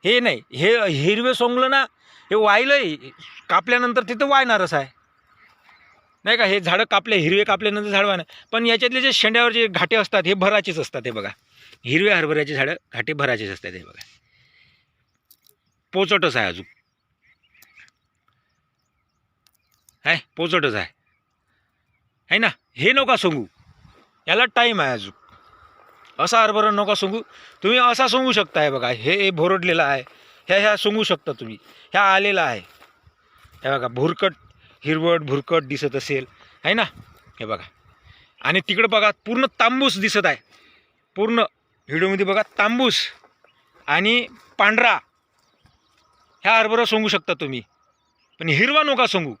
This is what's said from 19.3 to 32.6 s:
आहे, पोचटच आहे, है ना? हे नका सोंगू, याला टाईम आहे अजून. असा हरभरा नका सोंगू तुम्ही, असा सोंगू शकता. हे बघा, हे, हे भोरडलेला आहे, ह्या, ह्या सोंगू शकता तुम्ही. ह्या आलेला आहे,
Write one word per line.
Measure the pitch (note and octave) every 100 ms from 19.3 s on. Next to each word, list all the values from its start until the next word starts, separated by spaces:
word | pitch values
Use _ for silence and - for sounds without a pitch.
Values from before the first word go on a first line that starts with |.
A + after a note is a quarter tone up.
| _ _ _ _ _ _ _ D3
आहे, | D#3+ - -
पोचटच | E3 F3 C#3+
आहे, | G#2+ E2+ _ _ _ _ _ _ _ _ _ _ _ _ _ _
है | F#3+
ना? | A3+ - _ -
हे | E3
नका | C4+ C4 A#3+
सोंगू, | F#3+ D3 G#2 _ _ _ _ _ _ _ -
याला | F#3+ B3 A#3+
टाईम | A#3+ G#3
आहे | C#3
अजून. | A#2+ G2 - _ _ _ _ - _ _ _ - -
असा | E3+ A#3
हरभरा | G#3+ G#3+ G#3+
नका | G3+ G3+ G#3
सोंगू | F#3+ A3 - - - -
तुम्ही, | F#3+ B3
असा | B3 A#3 C4
सोंगू | B3 C4
शकता. | G#3+ G3 E3+
हे | D3+
बघा, | C3+ B2
हे, | A#2+ A#2+ F#3+
हे | G3
भोरडलेला | F3 E3+ F#3+ F3 E3
आहे, | C#3+ C#3 B2+ - - - -
ह्या, | F#3+
ह्या | G#3 G#3
सोंगू | G#3 G#3+
शकता | G#3+ F3 -
तुम्ही. | C3 A2+ A2+ _ - -
ह्या | F#3 G3+
आलेला | F#3+ G3+ F#3+
आहे, | D#3 A2